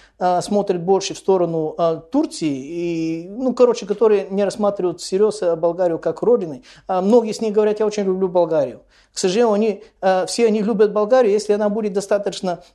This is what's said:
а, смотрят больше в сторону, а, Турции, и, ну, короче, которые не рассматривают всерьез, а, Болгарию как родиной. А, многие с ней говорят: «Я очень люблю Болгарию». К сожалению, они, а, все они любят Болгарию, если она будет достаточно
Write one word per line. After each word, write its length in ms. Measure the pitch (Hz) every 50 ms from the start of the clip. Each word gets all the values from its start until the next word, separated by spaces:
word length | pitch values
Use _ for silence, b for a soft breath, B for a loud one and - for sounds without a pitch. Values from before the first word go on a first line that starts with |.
| B B B
а, 240 | - 196 180 180 180
смотрят 400 | 170 - 202 202 196 202 185 175
больше 320 | 165 185 196 190 190 - 156
в 60 | -
сторону, 560 | - - 190 185 175 170 165 160 156 156 -
а, 200 | - 170 165 165
Турции, 500 | 156 160 - - 277 320 - - - 175
и, 800 | 151 139 131 131 143 170 170 175 170 170 165 165 160 160 165 170 185
ну, 240 | 202 240 254 262 240
короче, 320 | 247 247 240 220 - 214
которые 420 | 190 202 - 240 220 208 190 190 185
не 120 | 196 196 202
рассматривают 560 | 190 - - 208 202 202 202 180 180 170 -
всерьез, 440 | - - 190 190 214 214 208 - 196
а, 120 | 175 170
Болгарию 440 | 160 165 170 170 175 185 175 165 156
как 240 | - 170 151 - -
родиной. 400 | 202 240 233 190 160 143 127 B B B B B
А, 140 | - 190 185
многие 300 | 185 202 233 240 220 214
с 100 | 202 -
ней 100 | 220 220
говорят: 280 | 196 214 214 214 208 214
«Я 60 | 220
очень 200 | 214 214 208 202
люблю 220 | 190 185 185 190
Болгарию». 540 | 185 175 180 170 160 160 156 139 131 107 - _ b b b b b b
К 60 | -
сожалению, 340 | - 185 180 226 240 226 208
они, 300 | 202 220 220 190 202 B B B -
а, 240 | - 190 190 185 180
все 220 | 185 - - 233
они 160 | 220 208 220 202
любят 300 | 214 233 190 214 208 -
Болгарию, 380 | 214 208 208 254 262 247 202
если 220 | 202 214 208 - 208
она 160 | 208 214 208
будет 240 | 202 226 214 208 185
достаточно 720 | 196 196 - 214 202 202 196 180 - - 185 175 170 B B B